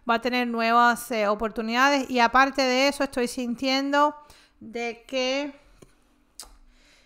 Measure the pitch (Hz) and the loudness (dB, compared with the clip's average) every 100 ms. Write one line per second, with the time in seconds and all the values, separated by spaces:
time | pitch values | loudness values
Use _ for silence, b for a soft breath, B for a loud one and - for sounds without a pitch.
0 | - 233 247 247 247 233 226 233 240 226 | -2 -2 0 -2 -2 -2 2 4 4 2
1 | - 226 202 208 226 214 220 240 277 285 | -4 -2 0 0 -4 -6 -4 2 2 2
2 | 262 254 233 254 269 269 262 254 277 277 | 0 2 4 4 2 2 0 2 0 0
3 | 277 262 240 - 247 240 262 269 277 285 | -4 -2 -4 -4 -8 -4 -2 -2 0 2
4 | 294 294 B B B _ 220 226 233 226 | 2 0 B B B _ -16 -8 -8 -8
5 | - 262 254 269 285 - _ _ - _ | -8 -4 -2 -2 -6 -10 _ _ -20 _
6 | _ _ _ - - - _ b b b | _ _ _ -20 -20 -20 _ b b b